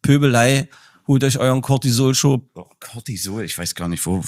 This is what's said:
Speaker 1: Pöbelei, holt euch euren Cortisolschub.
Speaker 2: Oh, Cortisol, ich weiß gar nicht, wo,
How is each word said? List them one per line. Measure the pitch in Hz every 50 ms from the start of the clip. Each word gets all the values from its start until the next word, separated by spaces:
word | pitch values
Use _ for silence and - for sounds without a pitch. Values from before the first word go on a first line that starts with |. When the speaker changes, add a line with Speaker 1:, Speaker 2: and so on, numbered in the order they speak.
Speaker 1:
Pöbelei, | - 135 139 143 143 139 120 120 117 131 139 139 - - - - - - _ _ _
holt | - 139 131 139
euch | 135 117 -
euren | 123 131 127 131
Cortisolschub. | 123 - 139 131 - 131 117 120 135 131 131 - - 143 135 120 - _ _
Speaker 2:
Oh, | 90 87 - _ _
Cortisol, | - - - 117 - - 110 87 - 95 101 113
ich | 101 78 - -
weiß | 87 - -
gar | - 87 85
nicht, | 87 - -
wo, | 82 92 92 78